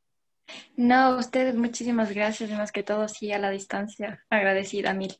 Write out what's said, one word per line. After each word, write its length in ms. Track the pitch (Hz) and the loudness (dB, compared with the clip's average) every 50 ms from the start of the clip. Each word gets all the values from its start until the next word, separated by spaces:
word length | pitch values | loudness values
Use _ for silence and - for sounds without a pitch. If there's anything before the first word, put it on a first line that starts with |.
| _ _ _ _ _ _ _ _ _ - - - - - _ | _ _ _ _ _ _ _ _ _ -20 -20 -20 -20 -12 _
No, 400 | - 240 240 247 262 262 262 254 | 2 4 6 6 8 6 6 4
ustedes, 380 | 254 233 - - 262 254 262 247 | 2 0 -2 0 0 2 2 2
muchísimas 560 | 226 233 240 240 - 233 240 240 226 220 202 202 | 0 0 0 -2 -4 -4 -2 0 0 0 0 0
gracias, 380 | 202 208 214 220 - 233 208 | 0 -2 -2 -2 -4 -6 -6
y 40 | 214 | -4
más 180 | 208 214 208 - | -4 -6 -4 -4
que 100 | 202 202 | -6 -4
todo, 240 | - 208 214 214 | -2 -2 -2 -2
sí, 240 | 214 214 - 214 208 | -4 -4 -6 -6 -4
a 80 | 202 202 | -4 -2
la 120 | 202 196 | -2 -2
distancia. 720 | 196 196 196 - - 202 202 214 - - 214 214 190 - _ - | -2 -4 -6 -6 -6 -6 -6 -6 -8 -8 -8 -8 -10 -10 _ 0
Agradecida 640 | 226 214 196 196 196 190 196 196 - 202 190 - 190 | 2 2 4 4 2 2 0 -2 -4 -4 -2 -2 -2
mil. 220 | 190 190 190 - - | -2 -4 -6 -8 -12